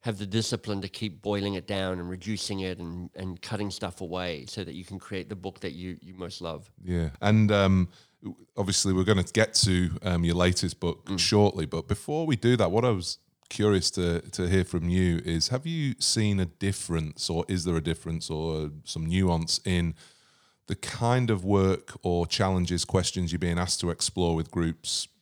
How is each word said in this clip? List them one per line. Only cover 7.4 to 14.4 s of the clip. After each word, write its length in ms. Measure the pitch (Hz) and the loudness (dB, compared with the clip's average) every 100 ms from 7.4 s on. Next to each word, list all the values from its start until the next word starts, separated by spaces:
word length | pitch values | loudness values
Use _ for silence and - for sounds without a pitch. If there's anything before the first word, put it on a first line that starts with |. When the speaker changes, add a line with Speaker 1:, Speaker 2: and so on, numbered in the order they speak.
| 107 | 6
Speaker 2:
um, 380 | 104 98 95 87 - _ _ 104 - _ - | 6 6 6 4 -4 _ _ -14 -14 _ -6
obviously 360 | 98 98 98 | -2 0 2
we're 120 | 92 | 2
gonna 180 | 92 98 | 4 4
get 300 | 87 - 110 | 4 2 2
to, 360 | - 101 90 90 82 | 4 2 2 2 -2
um, 220 | 92 87 | -2 0
your 100 | 85 | 2
latest 440 | 87 90 90 90 - | 4 4 4 -2 -4
book 280 | 85 82 - | -6 -6 -6
Speaker 1:
Mm. 120 | 95 | -2
Speaker 2:
shortly, 460 | - 104 104 95 78 | 2 6 6 4 -4
but 220 | 82 - | -4 -4
before 380 | 101 - 151 160 | -4 -2 -2 0
we 100 | 127 | 2
do 180 | 120 123 | 4 4
that, 140 | 92 | 4
what 140 | 101 | 4
I 60 | 123 | 2
was 260 | 101 85 - _ _ _ | 0 -4 -10 _ _ _
curious 420 | - 104 98 - | 0 4 4 2
to, 280 | - 87 85 | 0 0 0
to 260 | - - | -4 -4